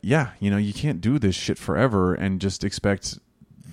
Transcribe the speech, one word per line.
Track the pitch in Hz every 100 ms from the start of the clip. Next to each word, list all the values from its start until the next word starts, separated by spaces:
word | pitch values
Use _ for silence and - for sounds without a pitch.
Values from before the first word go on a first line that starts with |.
yeah, | 95 147 127 -
you | 101
know, | 101
you | 104
can't | 104 147 87
do | 95 143
this | 101 90
shit | - -
forever | - 80 127 104 92
and | 87 98 95
just | 98 -
expect | 101 - 101 98 - - _ _ - - -